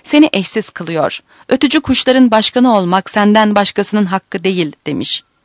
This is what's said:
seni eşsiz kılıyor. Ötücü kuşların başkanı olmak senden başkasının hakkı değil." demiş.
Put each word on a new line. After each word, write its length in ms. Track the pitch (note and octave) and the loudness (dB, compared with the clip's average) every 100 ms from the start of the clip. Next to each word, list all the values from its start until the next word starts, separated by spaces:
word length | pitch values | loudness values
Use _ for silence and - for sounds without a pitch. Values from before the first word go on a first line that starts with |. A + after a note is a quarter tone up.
seni 280 | - D4 D#4 | 0 2 4
eşsiz 380 | G3 F#3 A3 - | 0 -4 -6 -8
kılıyor. 500 | - E3 D#3+ C#3+ - _ _ - | -10 -6 -4 -4 -6 _ _ -4
Ötücü 320 | C4 C#4 D4+ | 0 0 0
kuşların 500 | - B3+ - C4 B3 | -2 -2 2 4 4
başkanı 460 | A3 G#3+ B3 B3 G#3+ | 2 2 2 2 2
olmak 340 | F3 F#3 - | 2 -2 -2
senden 440 | G#3+ G#3 G#3+ G#3+ | 0 2 4 2
başkasının 520 | G#3 G3 - G3 G#3+ F#3+ | 0 0 -2 -2 -2 -2
hakkı 380 | F#3+ - F#3+ | -4 -6 -6
değil." 280 | F3+ F#3 D#3 - - | -4 -2 -4 -6 -8
demiş. 360 | C#3 A2+ - - _ | -6 -6 -8 -12 _